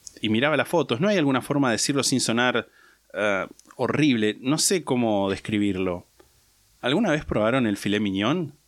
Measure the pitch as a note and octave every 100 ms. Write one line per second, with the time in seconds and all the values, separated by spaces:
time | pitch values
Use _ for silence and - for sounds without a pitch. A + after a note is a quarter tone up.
0 | - - G#2+ A2 C#3+ C#3+ A#2 E3+ C#3+ A#2+
1 | G3+ G3 C#3 B2+ - C#3+ C3 G#2+ - C#3
2 | A#2+ B2+ - A#2 B2 A#2+ - _ - _
3 | _ - G#2 F#2+ D#2 - - - A2+ C3+
4 | D3+ A#2 G#2+ G#2 B2+ D3+ - F#3 C#3 B2
5 | A#2 G2+ G2 F#2+ - G#2 G2+ F#2 F#2 F2
6 | - - _ _ _ _ _ _ A#2+ E3
7 | G#3+ D3+ - A2+ A2 C3 A2+ G2 G#2 G#2
8 | G#2 F#2+ A2 F3+ D3 -